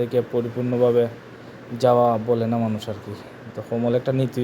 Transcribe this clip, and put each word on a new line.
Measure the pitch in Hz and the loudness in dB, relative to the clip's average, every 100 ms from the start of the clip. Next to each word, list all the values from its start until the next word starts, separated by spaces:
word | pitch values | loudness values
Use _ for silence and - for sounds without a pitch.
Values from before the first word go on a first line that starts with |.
থেকে | 120 123 117 | -2 -2 0
পরিপূর্ণভাবে | 120 117 117 123 123 123 120 117 - - - - - - 120 | -4 -4 -4 -2 2 4 4 0 -4 -18 -20 -20 -20 -14 2
যাওয়া | 123 123 120 113 113 | 4 6 4 2 0
বলে | 117 113 | 0 2
না | 117 | 0
মানুষ | 110 107 110 | 0 -2 -6
আর | 101 | -10
কি। | 104 104 - - 117 | -10 -14 -16 -18 -14
তো | - - | -14 -6
কমল | 117 120 123 | -2 0 0
একটা | 127 131 | 0 0
নীতি | 127 123 | 0 0